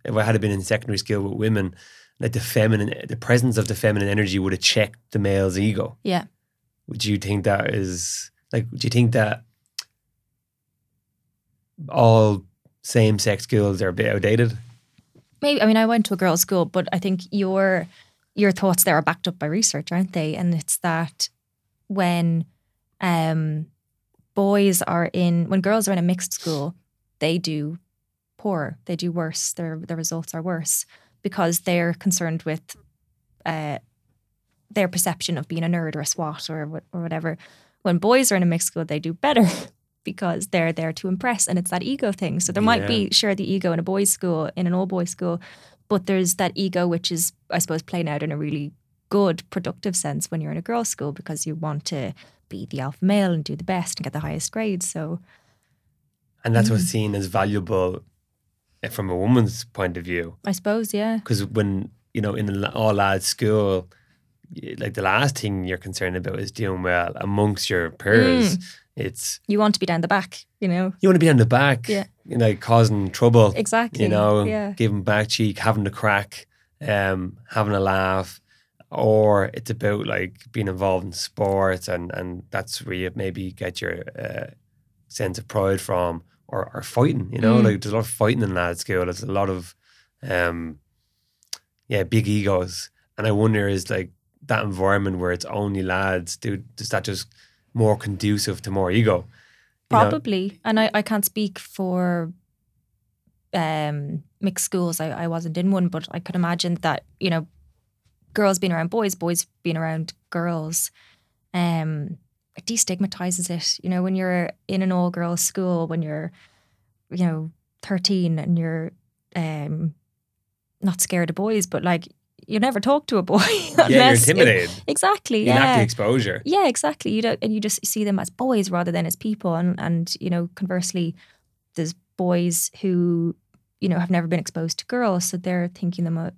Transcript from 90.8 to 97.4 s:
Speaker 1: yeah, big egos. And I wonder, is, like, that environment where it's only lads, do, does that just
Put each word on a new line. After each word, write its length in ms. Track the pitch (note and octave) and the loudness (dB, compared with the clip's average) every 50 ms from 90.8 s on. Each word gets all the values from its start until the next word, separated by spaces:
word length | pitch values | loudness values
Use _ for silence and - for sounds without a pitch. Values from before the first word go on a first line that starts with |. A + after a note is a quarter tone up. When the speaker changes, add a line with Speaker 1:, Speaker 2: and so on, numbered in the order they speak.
| _ _ _ _ _ _ _ _ _ _ _ _ _ _ - - _ _ _ _ _ - | _ _ _ _ _ _ _ _ _ _ _ _ _ _ -18 -18 _ _ _ _ _ -4
Speaker 1:
yeah, 160 | A2+ G2+ F#2 | -2 -2 0
big 240 | - A#2 A2+ G2+ G2+ | 0 0 0 2 2
egos. 640 | G#2 G#2 G2 G2+ G2 F2+ F#2 F2+ F2 - - - _ _ _ _ _ - | 0 0 0 0 0 0 0 -4 -8 -12 -12 -14 _ _ _ _ _ -4
And 80 | F#2+ | -2
I 60 | G2+ | 0
wonder, 340 | G#2 G#2 A2 A2 G#2+ G#2 G2+ | 2 2 2 2 2 2 0
is, 240 | G2+ G2 F#2+ F2+ - | 0 0 -2 -4 -4
like, 220 | - F#2+ F#2 F2 - _ _ _ _ _ - | -4 -6 -6 -8 -12 _ _ _ _ _ -4
that 160 | - A#2 A2 | -2 -2 0
environment 560 | G#2+ G2+ F#2+ F2+ F#2+ G2 G2+ G2+ G2 F#2+ F#2 F2+ | 0 -2 -2 0 2 2 2 2 2 0 -2 -2
where 140 | F2+ F2+ | -2 -2
it's 140 | F2+ F2 - | -2 -4 -6
only 360 | - - G#2 G#2 G2+ G2 F#2+ | -6 -6 -4 -2 -2 -2 -2
lads, 540 | F#2 F#2 F#2 F#2+ G2 F#2+ F#2 F2+ F2 - - | -2 -2 -2 0 0 0 -2 -2 -4 -6 -10
do, 220 | - - A#2 G2 F#2+ - - - | -8 -6 -6 -6 -6 -8 -14 -14
does 140 | - G#2+ - | -12 -8 -4
that 120 | - G2 | -4 -4
just 240 | - - F#2+ F#2 - - _ _ | -4 -4 -6 -6 -8 -12 _ _